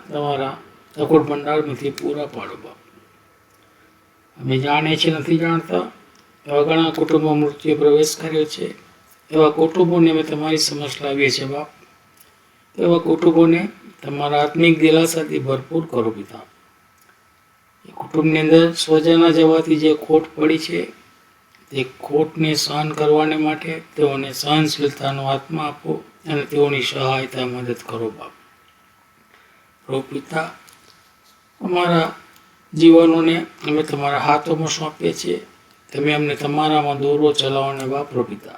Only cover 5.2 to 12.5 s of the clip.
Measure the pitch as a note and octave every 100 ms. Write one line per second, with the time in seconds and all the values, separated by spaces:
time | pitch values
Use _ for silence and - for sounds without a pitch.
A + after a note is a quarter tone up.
5.2 | C#3 E3 E3 E3 E3 F3+ F#3 - _ _
6.2 | _ _ C#3+ C#3+ D3+ D#3+ D#3+ D#3 D#3+ D#3+
7.2 | D#3 D3 D3 - D#3 D3 D3 D3 D3+ -
8.2 | D#3+ D#3 D3+ - - - _ _ _ _
9.2 | _ D#3 D3+ D#3 D#3+ F#3 E3+ F3 E3 D#3+
10.2 | D#3 D3+ D#3 D#3 D3 D3 C#3+ - C#3 C#3
11.2 | C#3 - C3+ C#3+ - - _ _ _ _
12.2 | _ _ _